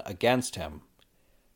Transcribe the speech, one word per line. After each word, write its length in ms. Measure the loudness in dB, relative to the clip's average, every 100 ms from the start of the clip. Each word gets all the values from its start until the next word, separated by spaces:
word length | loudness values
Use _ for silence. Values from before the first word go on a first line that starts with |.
| -6
against 500 | 0 4 4 0 -6
him. 260 | -8 -10 -18 _ _ _ _ _ _